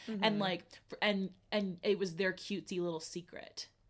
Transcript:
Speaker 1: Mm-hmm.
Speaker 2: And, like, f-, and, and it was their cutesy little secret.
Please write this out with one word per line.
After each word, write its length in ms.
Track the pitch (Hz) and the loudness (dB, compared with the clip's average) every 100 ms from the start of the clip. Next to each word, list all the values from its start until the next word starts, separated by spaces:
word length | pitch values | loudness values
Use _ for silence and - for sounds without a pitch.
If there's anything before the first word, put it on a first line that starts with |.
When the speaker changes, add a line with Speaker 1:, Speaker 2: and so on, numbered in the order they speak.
| - | -6
Speaker 1:
Mm-hmm. 160 | 208 | 2
Speaker 2:
And, 140 | 220 208 | 4 4
like, 280 | 190 175 - - - | 2 0 -6 -20 -12
f-, 60 | - | 0
and, 280 | 208 196 185 - - | 2 2 0 -6 -2
and 260 | 214 196 175 | 0 0 0
it 160 | 208 190 | 2 2
was 180 | 190 165 | 2 2
their 180 | 190 | 0
cutesy 460 | 180 - 196 - 180 | 0 -4 -4 -2 -2
little 180 | 175 160 | 0 -2
secret. 720 | - 175 175 - - - - _ | -4 -8 -8 -14 -14 -12 -14 _